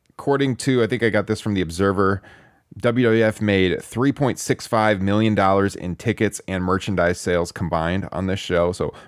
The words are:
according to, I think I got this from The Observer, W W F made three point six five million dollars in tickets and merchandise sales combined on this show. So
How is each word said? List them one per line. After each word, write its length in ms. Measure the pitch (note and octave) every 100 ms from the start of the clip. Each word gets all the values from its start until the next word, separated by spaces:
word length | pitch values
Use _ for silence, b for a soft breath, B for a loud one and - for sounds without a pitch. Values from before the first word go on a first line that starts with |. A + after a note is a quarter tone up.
| _
according 460 | - - C#3 C#3 A#2
to, 260 | - B2+
I 40 | A2+
think 160 | B2+
I 80 | A2+
got 160 | G#2 G2+
this 140 | G#2+
from 140 | A2
The 60 | G2
Observer, 640 | E2 E2 G2 F#2+ G2 G2 B B B B B -
W 280 | A#2+ A#2+ A#2
W 180 | A2+
F 160 | A2 -
made 420 | G#2 G2 F#2+ E2
three 300 | - A2 C3+
point 260 | C#3 C3+ -
six 280 | - C3+ -
five 340 | A2+ G#2+ G2+
million 320 | F#2+ G#2 A2
dollars 400 | G2+ F#2+ G2 G2
in 220 | - F2+ E2+
tickets 440 | A#2+ G#2 G#2 - -
and 160 | F#2
merchandise 560 | F2+ F#2+ - F2+ F2 F2+
sales 320 | - F2 E2+
combined 560 | - F2 E2 E2 F#2 -
on 140 | E2+ F#2+
this 120 | F#2+
show. 300 | - F2 F2
So 200 | F#2 D2+ B